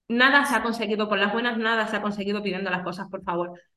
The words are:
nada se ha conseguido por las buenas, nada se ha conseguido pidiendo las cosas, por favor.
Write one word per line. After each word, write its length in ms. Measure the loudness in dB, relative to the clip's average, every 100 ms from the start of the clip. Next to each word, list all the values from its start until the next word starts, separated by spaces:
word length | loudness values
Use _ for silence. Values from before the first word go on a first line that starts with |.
| -2
nada 360 | 4 6 6
se 120 | 4 0
ha 60 |
conseguido 460 | 0 -2 -2 -2 0
por 100 | 2
las 140 | 2
buenas, 240 | 2 0 0
nada 280 | 0 0 0
se 80 | -2
ha 60 |
conseguido 400 | -2 -2 -2 -2
pidiendo 280 | -2 -2 -2
las 120 | -2
cosas, 260 | -4 -8 -10
por 120 | -6
favor. 280 | -4 -2 -4 -8 _